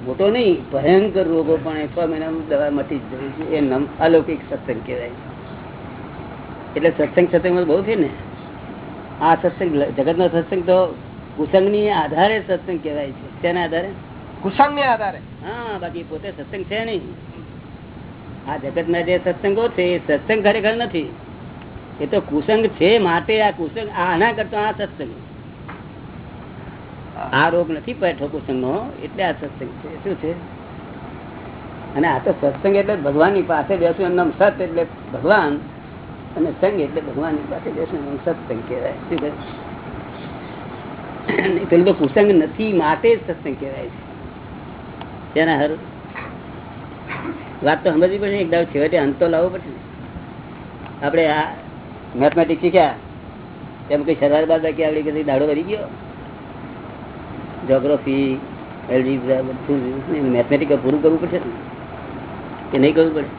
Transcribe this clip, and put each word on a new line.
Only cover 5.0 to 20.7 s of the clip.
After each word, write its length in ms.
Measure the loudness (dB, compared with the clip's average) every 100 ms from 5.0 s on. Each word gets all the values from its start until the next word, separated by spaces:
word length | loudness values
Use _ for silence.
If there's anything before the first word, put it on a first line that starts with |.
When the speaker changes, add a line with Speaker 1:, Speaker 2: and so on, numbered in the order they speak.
| -6 -10 -14 -14 -14 -14 -14 -14 -14 -14 -14 -12 -12 -12 -14 -12 -6 2
Speaker 1:
એટલે 140 | 2
સત્સંગ 380 | 4 2 4 4
સત્સંગમાં 340 | 4 4 2 4
બહુ 180 | 2
છે 120 | 2 2
ને. 140 | 0 -2 -12 -14 -14 -14 -14 -14 -14 -14 -14 0
આ 140 | 4 4
સત્સંગ, 480 | 4 0 0 2
જગતનો 440 | 0 2 2 4 4
સત્સંગ 380 | 2 0 -2 4
તો 300 | 6 4 0 -14 -16 -14 -4
કુસંગની 540 | 4 4 6 4 4
આધારે 540 | 2 2 4 4 4 0
સત્સંગ 320 | -2 -2 -4
કહેવાય 280 | -2 -4 -4
છે. 300 | -8 -14 -4
શેના 220 | 0 0
આધારે? 260 | 0 -2 -2 -8 -14 -16 -16 -6
Speaker 2:
કુસંગને 420 | -6 4 4 4
આધારે. 340 | 2 2 0 -6
Speaker 1:
હા, 600 | -14 -12 -10 -8 -8 -6
બાકી 260 | -6 -8
પોતે 280 | -10 -10 -10
સત્સંગ 320 | -10 -10 -10
છે 220 | -4 -4 -2
નહીં. 160 | -4 -6 -14 -16 -16 -16 -16 -16 -18 -16 -16 -16 -16 -16 -14 -8
આ 100 | -6
જગતના 440 | -4 -4 0 0
જે 180 | 2 2 2
સત્સંગો 420 | 0 0 2 0
છે 140 | 2
એ 180 | 0 0 0
સત્સંગ 360 | -2 2 4
ખરેખર 320 | 4 4 2